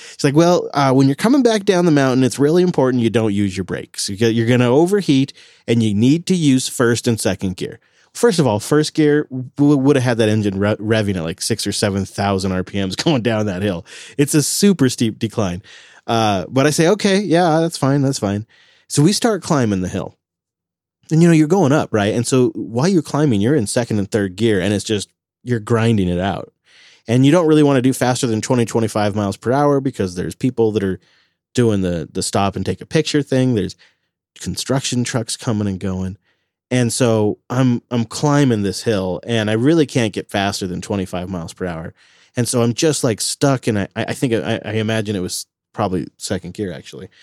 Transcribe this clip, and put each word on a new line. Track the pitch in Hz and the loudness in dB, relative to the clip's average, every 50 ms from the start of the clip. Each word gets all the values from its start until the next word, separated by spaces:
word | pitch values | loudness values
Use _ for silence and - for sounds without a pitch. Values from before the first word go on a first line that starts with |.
| - - | -20 -20
She's | - - - | -6 -2 -2
like, | 143 139 | 2 4
"Well, | 151 170 175 180 - - - - | 4 4 4 4 2 0 -2 -2
uh, | - 139 135 | 0 2 4
when | 127 135 139 135 | 4 4 4 4
you're | 139 | 2
coming | - - 226 277 285 247 | 0 0 2 4 4 4
back | 240 220 214 196 | 4 2 2 2
down | 208 190 175 175 | 2 2 4 4
the | 175 | 4
mountain, | 151 143 135 131 123 131 131 | 4 4 4 2 2 2 2
it's | 120 - - | 2 2 2
really | 139 147 160 185 185 | 2 4 4 4 2
important | 180 170 - 135 127 127 123 117 | 2 2 2 2 2 2 2 0
you | 113 | 2
don't | 101 117 110 110 101 | 2 2 0 0 0
use | 101 101 98 92 | 0 -2 -2 -2
your | 98 90 | -4 -6
brakes. | - 87 65 - - - - - - | -6 -8 -8 -8 -10 -10 -10 -8 -8
You | 98 95 | -2 0
get, | 117 113 113 | 0 2 2
you're | 117 113 113 | 2 2 2
gonna | 127 120 123 120 | 2 4 4 4
overheat, | 123 147 170 180 202 202 185 - 143 135 135 - - - - - _ _ _ - | 4 4 4 4 2 0 2 2 2 2 2 0 -4 -12 -20 -20 _ _ _ 0
and | 120 117 | 0 2
you | 110 110 101 | 2 2 2
need | 101 117 127 147 170 175 | 2 4 4 4 2 0
to | - 190 | -2 -2
use | 175 160 143 131 131 - - | 0 2 2 2 2 0 -4
first | - - 127 117 156 - - 123 | -4 0 0 0 0 0 0 -2
and | 113 104 | -2 0
second | - 107 95 - - 95 90 | 0 -2 -2 -2 -4 -6 -6
gear." | - - - - - _ _ _ _ _ _ _ | -6 -10 -12 -12 -16 _ _ _ _ _ _ _
First | - - 240 185 170 | 0 0 2 2 2
of | 147 123 | 2 2
all, | 104 104 | 0 0
first | - - 151 151 151 - - | 0 0 2 2 2 0 0
gear | 156 151 147 147 151 - - 127 131 127 - - - | 0 2 2 2 2 0 -4 -8 -10 -10 -8 -2 2
w-, | 143 143 147 139 | 2 4 4 4
would | 131 143 147 | 4 4 2
have | 135 120 | 4 2
had | 127 120 110 | 2 2 2
that | 113 107 | 2 2
engine | 107 110 101 104 95 95 | 2 2 0 -2 -2 0
re-, | 101 104 110 - | 0 0 -2 -2
revving | 104 107 113 110 107 101 98 92 | -2 0 0 0 0 0 -2 -4
at, | 80 | -4
like, | 82 87 - | -6 -6 -6
six | - - 117 - - 104 | -6 -6 -4 -4 -4 -6
or | |
seven | 101 - - 104 95 98 95 | -4 -2 -2 -2 0 -2 -4
thousand | - - - 104 101 98 95 90 98 | -6 -6 -4 -2 -2 -2 -2 -2 -2
R | 92 92 90 | -4 -4 -4
P | - - 101 98 | -6 -6 -6 -4
Ms | 95 92 | -4 -6
<laughs> | |
going | - - 170 156 123 | -4 -2 0 0 0
down | 101 120 110 107 107 | 0 -2 -2 -2 -2
that | 104 92 92 | -4 -4 -4
hill. | 101 104 90 85 - - - - - - - - | -4 -4 -4 -6 -10 -14 -20 -20 -20 -8 -4 -2
It's | 147 139 - | -2 0 2
a | 156 | 0
super | 135 - - - - 202 190 - - 123 | 0 0 0 2 2 2 4 2 2 0
steep | - - 123 110 104 - | 0 0 -4 -4 -2 -4
decline. | - 107 - - 104 90 87 92 - - - - - - - - _ - | -6 -6 -4 -4 -4 -4 -4 -6 -10 -16 -20 -20 -20 -20 -20 -14 _ -2
Uh, | 113 113 110 107 101 95 85 - | 0 0 2 2 0 -2 -4 -2
but | - 131 135 | 0 0 2
I | 151 | 2
say, | 147 - - 165 | 2 2 2 2
"Okay, | 214 202 - 202 190 196 | 2 2 0 0 0 0
yeah, | 208 165 151 170 180 165 151 165 | 0 0 2 2 2 2 2 2
that's | 165 165 - - | 0 -2 -2 -2
fine, | - 131 139 143 | 0 0 2 2
that's | 135 135 131 - | 0 0 -2 -2
fine." | - 98 101 104 107 - _ _ _ _ _ _ _ - | -2 -2 -2 -4 -6 -8 _ _ _ _ _ _ _ -4
So | - 143 147 | 0 2 2
we | 170 202 | 2 2
start | - - 240 214 170 - | 2 0 0 0 -2 -2
climbing | - 165 139 123 107 101 92 | 0 0 2 2 2 0 -2
the | 92 90 | -2 -4
hill. | 92 95 - - - _ _ _ _ _ _ _ _ _ _ _ _ _ _ _ _ _ _ - | -6 -6 -8 -8 -12 _ _ _ _ _ _ _ _ _ _ _ _ _ _ _ _ _ _ -2
And, | 160 160 | 2 4
you | 170 170 | 6 6
know, | 165 | 6
you're | 156 156 147 | 6 4 4
going | 185 202 170 127 | 4 2 4 4
up, | 143 151 98 - - | 2 2 0 0 0
right? | 107 101 104 - | 0 0 0 0
And | 123 120 - | 0 0 0
so | 135 127 123 113 | 2 2 2 2
while | - - - 90 110 117 143 185 | 0 -4 -8 -6 -2 0 0 2
you're | 202 165 | 2 2
climbing, | 139 - - 143 156 151 113 98 | 0 0 0 0 2 2 2 2
you're | 101 120 156 | 2 2 2
in | 147 104 - | 0 0 -2
second | - 127 117 - 113 104 | -2 -2 -2 0 -2 -2
and | 98 - | -2 -2
third | - 107 101 95 90 | -2 -2 -2 -2 -2
gear, | 95 113 117 107 92 | -2 0 2 2 2
and | 85 101 107 | 2 0 0
it's | 98 - | -2 -2
just, | - 110 101 - - _ _ _ _ _ _ | -2 -4 -4 -4 -8 _ _ _ _ _ _
you're | - 123 123 113 | -6 -4 -4 -4
grinding | 104 - 120 113 110 117 113 101 92 90 | -2 0 0 2 2 2 2 2 2 0
it | 87 87 | 0 0
out. | 92 98 87 - - - _ _ _ _ _ - - - _ _ _ - | -2 -2 -4 -6 -8 -12 _ _ _ _ _ -20 -20 -20 _ _ _ 0
And | 117 127 135 | 2 4 4
you | 139 | 4
don't | 151 180 170 156 | 4 4 4 4
really | 156 151 147 | 4 4 4
wanna | 143 139 131 | 4 4 2
do | 120 135 127 | 2 0 0
faster | - 131 123 131 - - 120 | 0 0 0 0 0 -2 -2
than | 110 107 | -2 -2
twenty, | 101 - 131 123 117 | -2 0 0 0 0
twenty-five | 104 - 113 113 107 - 110 104 104 98 | 0 0 -2 -2 0 0 -2 -2 -2 -2
miles | 107 104 98 95 - | -2 -2 -4 -4 -4
per | - 113 127 | -4 -2 0
hour | 143 147 147 143 139 | 2 2 2 2 0
because | 135 139 - - 101 92 87 | -2 -4 -4 -4 -6 -6 -6
there's | 90 85 78 82 | -6 -8 -8 -6
people | - - 127 123 - 113 110 104 | -4 -4 -4 -4 -4 -4 -4 -2
that | 107 98 | -2 -2
are | 95 92 87 - _ _ _ _ _ _ _ _ _ - | -2 -4 -6 -10 _ _ _ _ _ _ _ _ _ -2
doing | 127 120 113 104 98 | 0 2 2 2 0
the, | 92 90 87 82 73 - | 0 -2 -4 -4 -8 -8
the | - 95 95 | -8 -8 -6
stop | - - 107 98 98 - 101 | -2 0 0 0 0 -2 -4
and | 95 | -6
take | - 95 - | -6 -6 -8
a | - | -8
picture | - - 160 156 - - 147 | -4 -2 -2 -2 0 -2 -2
thing. | 139 - 139 127 127 127 123 | -2 0 0 0 0 2 0
There's | 104 90 90 - - _ _ _ _ _ _ _ _ _ _ _ - | 0 -2 -4 -8 -14 _ _ _ _ _ _ _ _ _ _ _ -14
construction | - 90 87 - - - 127 139 - - 127 123 120 | -10 -10 -8 -8 -4 -2 -2 -2 -2 -2 -2 -2 -2
trucks | - - 123 110 - - - | -2 -4 -4 -4 -6 -8 -8
coming | - 127 113 104 104 101 | -6 -4 -2 -2 -2 -2
and | 95 90 | -4 -4
going. | - 98 92 92 95 92 95 - _ _ _ _ _ _ _ _ _ _ | -6 -6 -6 -6 -6 -8 -10 -12 _ _ _ _ _ _ _ _ _ _
And | 127 127 123 117 | 0 0 0 0
so | - - 135 117 113 110 107 104 - - _ - | 0 0 0 2 2 2 2 0 -2 -4 _ -6
I'm, | - 131 131 127 120 117 - _ | -2 0 2 2 0 0 -4 _
I'm | 123 120 113 | -4 -4 -4
climbing | - - - - 151 143 143 147 127 117 104 101 | -4 -6 -2 0 2 2 2 2 2 2 0 0
this | 98 92 - - | -2 -4 -4 -2
hill, | 120 110 95 95 92 87 - - | -2 -2 0 -2 -2 -4 -6 -6
and | - 117 113 107 107 | -4 -4 -2 0 0
I | 110 | 0
really | 113 120 143 170 165 147 | 2 2 2 2 2 2
can't | 113 - 135 117 104 | 0 0 -2 -2 -2
get | - 101 - - | -2 -6 -8 -6
faster | - 104 98 101 98 - 104 90 | -4 -2 -2 -2 -2 -4 -6 -6
than | 90 90 | -8 -8
twenty-five | 98 - 107 98 92 - - 90 90 90 | -6 -6 -4 -4 -4 -6 -6 -8 -8 -8
miles | 95 87 82 85 - | -8 -10 -10 -12 -10
per | - 92 | -8 -8
hour. | 90 85 80 85 85 - _ _ _ _ _ _ _ _ | -8 -8 -8 -10 -14 -16 _ _ _ _ _ _ _ _
And | 127 120 - | -4 -4 -2
so | - 123 | 0 0
I'm | 117 120 113 | 0 0 0
just, | - - 156 143 - - | 0 0 0 0 0 -2
like, | 127 104 - | -2 -2 -2
stuck, | - - - - - 139 135 123 - 131 | -4 -6 -4 0 0 0 0 0 0 -2
and | 110 101 | -2 -2
I, | 95 - _ | -4 -4 _
I | 113 - - - | -6 -6 -6 -4
think | - - 127 113 | -4 -2 -2 0
I, | 107 67 82 113 - - | -2 -2 -2 -6 -6 -6
I | 107 104 | -6 -4
imagine | 110 110 107 113 110 104 104 107 | -4 -2 -2 -2 -2 -2 -4 -4
it | 95 | -4
was | 90 87 - - - - _ _ _ _ | -4 -6 -8 -10 -12 -14 _ _ _ _
probably | _ - 107 98 92 85 - - - _ | _ -4 -4 -2 -2 -4 -6 -8 -12 _
second | - - 101 92 - 87 90 | -8 -8 -6 -6 -8 -10 -10
gear, | - 104 92 82 | -8 -8 -8 -10
actually. | - - - - - - - _ _ | -12 -16 -18 -18 -18 -18 -18 _ _